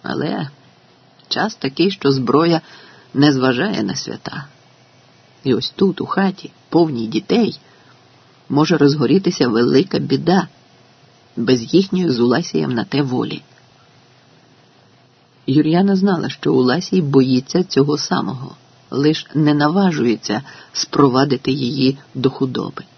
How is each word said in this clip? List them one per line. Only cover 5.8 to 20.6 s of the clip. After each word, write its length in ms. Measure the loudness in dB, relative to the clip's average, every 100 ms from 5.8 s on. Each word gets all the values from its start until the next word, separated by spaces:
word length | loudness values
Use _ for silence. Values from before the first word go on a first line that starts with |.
| 0 0
у 60 | -4
хаті, 440 | 0 -2 -2 -16 _ _
повній 380 | 0 0 -2 -4
дітей, 540 | -6 -2 0 0 -4 _ _ _ _ _ _ _ _ _
може 280 | 0 2 4
розгорітися 720 | 4 4 2 2 0 0 0
велика 500 | 2 4 2 2 -4
біда 500 | -2 -2 2 0 0 _ _ _ _ _ _ _ _ -6
без 380 | 0 0 2
їхньої 360 | 0 2 -2 -2
з 100 | 0
Уласієм 520 | 2 0 -2 -4 -2
на 120 | -4
те 180 | -2 -2
волі. 400 | -2 -4 -4 -8 -14 _ _ _ _ _ _ _ _ _ _ _ _ _ _ _ _ _ _ _ 0
Юр'яна 500 | 0 2 2 2 2
знала, 340 | 2 0 -4
що 240 | -4 0
Уласій 480 | 2 2 0 0 -2
боїться 600 | 2 2 4 0 0 -4
цього 340 | 0 0 0 0
самого, 580 | -2 -4 -4 -8 -12 -18 _ _ _
лиш 360 | 0 0 0 -4
не 200 | 0 2
наважується 880 | 2 2 2 2 2 0 -2 -4 -6 -6 -20